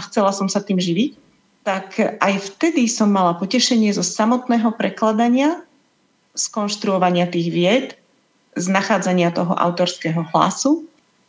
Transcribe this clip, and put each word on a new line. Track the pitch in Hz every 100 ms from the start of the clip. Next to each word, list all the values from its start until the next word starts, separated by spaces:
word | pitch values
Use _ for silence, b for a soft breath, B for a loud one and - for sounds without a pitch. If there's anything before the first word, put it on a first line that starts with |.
| -
chcela | - 196 196
som | 190
sa | 196
tým | 196 190
živiť, | 175 170 269 - _ _ _ _ -
tak | 190 190 -
aj | 214 214 185 196 -
vtedy | - 330 320 233
som | - 208
mala | 196 180
potešenie | 170 190 254 - 240 214
zo | 196 175
samotného | - 220 247 - 233 226 214
prekladania, | 202 196 220 214 240 247 285 339 - _ _ _ _ _ _ -
skonštruovania | - - 208 202 208 190 180 180 175
tých | 180 170
vied, | 165 175 240 262 - _ _ _ _ _
z | - 175
nachádzania | 190 196 202 185 180 170
toho | 175 175 -
autorského | 175 175 180 - 165 160 160
hlasu. | 165 160 - 269 320 311 _ _ _